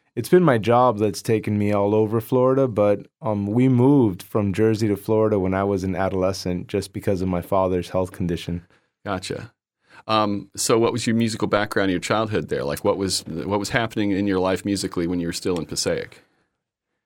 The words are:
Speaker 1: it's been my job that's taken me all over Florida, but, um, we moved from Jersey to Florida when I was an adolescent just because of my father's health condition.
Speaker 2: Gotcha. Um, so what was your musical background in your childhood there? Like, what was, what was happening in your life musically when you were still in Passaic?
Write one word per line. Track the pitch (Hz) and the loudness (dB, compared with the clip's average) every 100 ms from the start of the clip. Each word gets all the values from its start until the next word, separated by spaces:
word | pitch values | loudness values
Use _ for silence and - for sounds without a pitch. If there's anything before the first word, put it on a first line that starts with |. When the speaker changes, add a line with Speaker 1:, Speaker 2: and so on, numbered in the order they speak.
| _ - | _ -10
Speaker 1:
it's | 113 | 2
been | 180 | 4
my | 170 120 | 6 4
job | 98 117 127 104 | 4 4 4 2
that's | 107 95 | 0 -2
taken | - 113 98 104 | -2 -2 0 0
me | 104 | 0
all | 104 101 107 | 2 2 2
over | 110 113 | 2 0
Florida, | 110 127 127 135 135 | 0 2 4 4 2
but, | 107 104 101 - _ | 2 2 2 -4 _
um, | - 104 101 | -4 -2 0
we | 113 131 | 2 4
moved | 123 127 143 110 90 | 6 6 6 4 0
from | - 117 101 | -4 -2 0
Jersey | 92 110 110 110 | 2 2 2 0
to | 98 | -2
Florida | - 110 110 104 | 0 2 2 2
when | 92 | 0
I | 95 | 0
was | 98 101 | 0 -2
an | 95 87 | -2 -2
adolescent | 95 95 92 95 92 90 - | -2 0 -2 -2 -4 -6 -4
just | 101 92 | -6 -6
because | - - 98 | -6 -4 -2
of | 92 | -2
my | 87 | -4
father's | 85 98 95 92 85 | -2 0 0 -2 -2
health | 92 92 | -4 -4
condition. | - 90 85 - 87 - _ _ _ 107 | -4 -4 -4 -6 -10 -10 _ _ _ -8
Speaker 2:
Gotcha. | 95 - - 113 _ _ _ _ - - | -8 -6 -10 -12 _ _ _ _ -16 -2
Um, | 110 104 101 - 107 | 0 0 -2 -8 -6
so | - 117 | 0 2
what | 117 | 2
was | 120 120 | 0 0
your | 113 | 0
musical | 117 110 101 | 0 -2 -2
background | 104 104 - 98 | 0 0 0 0
in | |
your | 90 | 0
childhood | - 107 110 104 78 | 0 -2 0 -2 -2
there? | 71 | -4
Like, | 67 73 | -4 -2
what | 104 85 | -2 0
was, | 98 - - | -2 -4 -6
what | 82 87 104 | -8 -4 -4
was | 101 | -2
happening | 131 113 - 104 | -2 -2 -2 -2
in | 95 101 | 0 0
your | 92 | 0
life | 92 95 104 | 0 0 -2
musically | 98 95 - 85 | -4 -4 -4 -2
when | 90 | -2
you | 85 | -4
were | |
still | 85 101 87 | -4 -4 -4
in | 76 | -4
Passaic? | 82 - 82 - - _ _ _ _ _ _ _ _ | -4 -2 -4 -6 -14 _ _ _ _ _ _ _ _